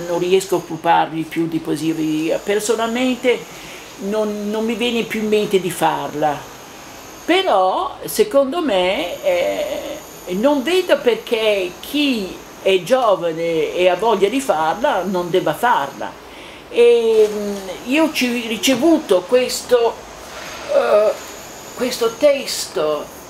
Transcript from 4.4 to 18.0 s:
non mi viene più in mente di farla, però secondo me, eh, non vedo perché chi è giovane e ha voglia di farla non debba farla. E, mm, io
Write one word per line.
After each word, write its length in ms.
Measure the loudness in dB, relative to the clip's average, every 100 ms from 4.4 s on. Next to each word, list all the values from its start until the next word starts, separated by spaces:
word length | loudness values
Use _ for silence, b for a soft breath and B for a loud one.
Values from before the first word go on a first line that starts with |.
| -4
non 140 | -2
mi 100 | -2
viene 280 | -2 0 -2
più 160 | -2 -4
in 80 | 0
mente 320 | 0 2 0
di 100 | 0
farla, 680 | 0 0 0 -4 -2 -2 -2 -8 -18 -20 -20 -20 -20 -18 -14
però 720 | 0 0 2 2 2 0 -4 -8
secondo 580 | -8 0 2 4 2 0
me, 580 | 0 2 2 0 -4 -4
eh, 760 | 0 0 0 -2 -4 -6 -8 -12 -14 -16 -6
non 280 | 0 2 2
vedo 360 | 2 0 2 2
perché 720 | 2 0 -2 0 2 0 -2 -8
chi 560 | -6 0 0 0 -4 -10 -16 -4
è 220 | 2 2
giovane 920 | 4 2 4 2 0 -2 -2 0 0
e 140 | 2 2
ha 80 | 4
voglia 320 | 2 2 2
di 120 | 0
farla 640 | 0 0 0 0 0 0
non 260 | -2 -2 0
debba 240 | 0 0
farla. 580 | 0 2 2 -2 -8 -12 -12 B B B B B
E, 600 | 4 6 6 4 4 4
mm, 260 | 2 -4 -6 -8 -10 -2
io 260 | 2